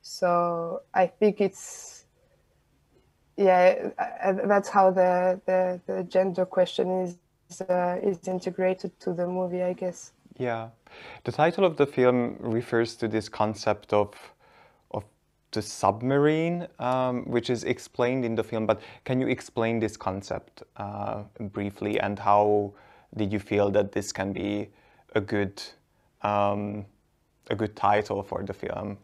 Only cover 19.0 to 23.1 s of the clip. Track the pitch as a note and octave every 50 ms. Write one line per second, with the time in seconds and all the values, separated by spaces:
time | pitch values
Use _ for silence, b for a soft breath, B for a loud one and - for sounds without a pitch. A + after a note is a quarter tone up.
19 | B - C3 B2+ C3 A#2+ B2+ B2 - - _ A#2 A2+ A2+ A#2 A2+ A2 G#2+ - -
20 | - F#2+ F#2 G2 - - - - - - _ - - _ _ - G#2 G2+ G#2 G2+
21 | G2+ G#2+ A2 G#2+ G#2 - _ - A2+ G2 - G#2+ G2+ G2+ G2+ - G#2 G#2 G#2+ -
22 | - G2+ G2+ G2+ - G2+ G2+ G#2 G#2 G#2 G#2 G#2 G#2 G2+ b b b b b b
23 | b b